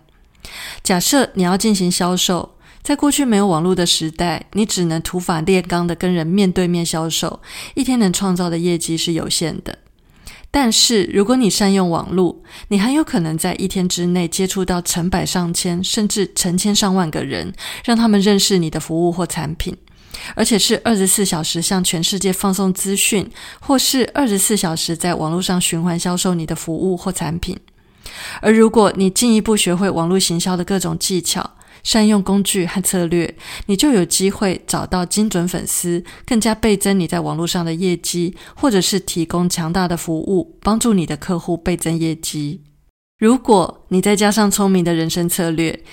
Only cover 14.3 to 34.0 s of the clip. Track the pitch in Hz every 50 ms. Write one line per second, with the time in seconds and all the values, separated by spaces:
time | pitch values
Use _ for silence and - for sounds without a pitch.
14.3 | - 196 190 185 - 190 185 185 180 175 175 - - 180 165 185 190 175 151 -
15.3 | - 185 175 170 175 - - 175 175 180 190 - - 226 208 196 - 208 180 -
16.3 | - - - 175 170 185 - 208 202 - 214 190 185 190 170 156 147 156 131 139
17.3 | - 85 80 190 - - - - - - - 247 233 226 233 220 208 202 190 214
18.3 | 202 196 - - 196 175 165 156 156 156 - - 160 165 175 175 165 185 170 -
19.3 | - 170 160 151 160 - - 185 - - - - - - - - - - - -
20.3 | - - 226 - 233 185 - - 226 - - 233 226 190 190 185 - 214 196 -
21.3 | 180 156 156 - - 165 165 - 202 185 180 - 185 160 185 196 208 185 196 190
22.3 | 185 - - 196 190 202 196 190 185 - - 196 196 196 - - 226 185 - -
23.3 | - - - - - - - - 277 254 - - 269 262 214 - - 294 277 220
24.3 | 202 190 - - 214 196 196 165 160 - - - 165 160 - 175 165 - 156 156
25.3 | 165 185 180 - 180 180 - - 175 165 175 180 170 175 - 180 180 175 - 185
26.3 | 180 165 160 151 160 - - 165 160 - 185 185 180 175 - 190 180 - 170 147
27.3 | 165 175 - 180 - - - - _ _ _ _ _ _ - - - - - -
28.3 | - - - 214 220 226 220 220 220 233 202 180 - 185 190 190 190 - 240 233
29.3 | 220 214 214 226 208 208 - 175 180 175 202 185 - 165 165 175 190 190 - -
30.3 | 170 175 - 190 185 175 170 - 196 185 - 165 165 - - - 190 170 165 -
31.3 | - - - - - - - - - - - - - 220 214 214 214 202 185 196
32.3 | 196 202 190 - - 196 170 170 - 190 180 - 196 180 170 165 175 175 165 -
33.3 | - - - - - - - - 196 190 294 302 247 185